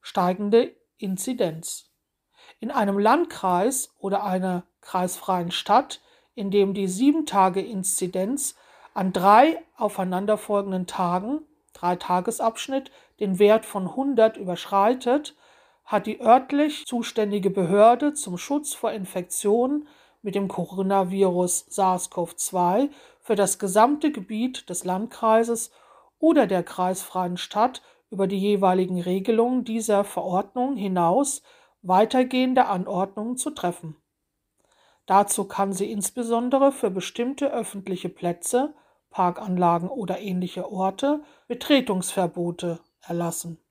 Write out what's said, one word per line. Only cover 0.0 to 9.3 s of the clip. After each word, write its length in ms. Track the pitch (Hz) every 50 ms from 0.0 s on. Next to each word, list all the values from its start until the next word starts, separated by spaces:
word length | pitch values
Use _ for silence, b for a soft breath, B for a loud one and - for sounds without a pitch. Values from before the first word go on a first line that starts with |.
| _
Steigende 720 | - - - 185 180 185 185 208 208 202 233 262 320 - _ _ _ _ _
Inzidenz. 920 | - 196 190 180 - - 262 226 - 170 160 160 165 - - - - _ _ _ _ _ _ _ _ b b b b b b b
In 100 | - 220
einem 280 | 285 269 214 202 196 202
Landkreis 960 | 202 220 240 302 349 330 - - - 190 180 175 190 247 277 - - - _ _
oder 240 | - 196 190 202 208
einer 420 | 202 185 185 180 190 180 175 180 _ _ _ _
kreisfreien 680 | - - 185 180 180 - - - - 190 180 175 170
Stadt, 520 | 175 - - - 202 240 285 - - b b b b b b b b
in 160 | - 208 196
dem 240 | 190 208 196 190 196
die 140 | 196 196 190
Sieben-Tage-Inzidenz 1700 | 185 185 247 277 294 330 302 302 - 202 190 190 180 196 185 - 233 190 185 - - - 190 180 180 185 185 202 262 277 - - - b b b b b b b b
an 220 | - 185 190 180
drei 500 | 185 175 196